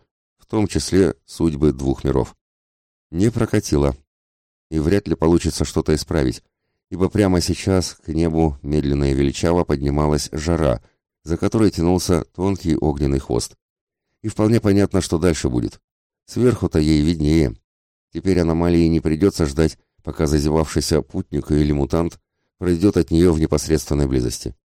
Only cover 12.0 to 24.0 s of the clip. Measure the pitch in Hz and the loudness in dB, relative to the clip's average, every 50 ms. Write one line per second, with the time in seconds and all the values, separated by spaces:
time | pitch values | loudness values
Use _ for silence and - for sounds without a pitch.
12 | - - 90 80 - _ _ - 90 98 98 87 - 85 76 - - 78 71 69 | 0 0 0 0 -2 _ _ -4 -4 -4 -4 -4 -2 -2 -2 0 0 -2 -2 0
13 | 73 69 69 65 - - 58 58 - - - _ _ _ _ _ _ _ _ _ | 0 0 0 -2 -2 -2 -4 -4 -4 -6 -12 _ _ _ _ _ _ _ _ _
14 | _ _ _ _ - 107 - - 107 107 117 113 - 104 98 101 98 90 - 92 | _ _ _ _ -12 -10 -4 0 2 2 2 2 2 2 2 2 2 2 0 -2
15 | - - 90 80 85 90 78 - - 67 62 60 55 50 - - _ _ _ _ | -2 0 -2 0 2 0 0 0 -2 -4 -2 -2 -4 -6 -8 -12 _ _ _ _
16 | _ _ _ _ _ - - 107 120 123 110 - 92 85 - 82 78 76 78 76 | _ _ _ _ _ -10 -4 0 2 2 2 0 -2 -2 0 0 2 2 2 2
17 | 73 82 87 78 73 73 78 82 73 60 55 - _ _ _ _ _ _ _ _ | 2 0 0 0 0 2 2 2 2 0 -2 -8 _ _ _ _ _ _ _ _
18 | _ _ - 82 78 95 92 87 82 82 82 82 85 87 87 85 82 82 82 78 | _ _ -12 -6 -2 0 2 2 2 2 2 2 2 2 4 4 4 4 2 0
19 | - 82 78 76 95 98 - - 82 69 67 78 80 76 - _ _ _ _ _ | 0 0 0 2 2 2 2 2 -2 -2 2 2 0 0 0 _ _ _ _ _
20 | - 78 - - 82 71 78 73 71 76 76 80 78 - - 78 - - 85 73 | -14 -10 -4 -2 0 0 2 2 2 2 0 0 0 0 -2 -4 -2 0 0 -2
21 | 64 - - 90 - - 73 71 - - 76 73 76 73 73 71 69 69 87 82 | -2 -2 -8 -10 -8 -6 -6 -6 -4 0 0 2 2 2 0 -2 -2 -2 -2 -2
22 | 85 82 - - _ _ _ _ _ _ _ - 92 90 87 82 95 104 - 87 | -2 -4 -6 -12 _ _ _ _ _ _ _ -6 -2 -2 0 2 2 2 2 2
23 | 80 - 85 82 87 90 78 78 78 - 76 73 - - 78 73 - - 71 73 | 0 2 2 4 4 4 4 2 0 0 0 -2 -2 0 -2 -2 -2 -2 -2 0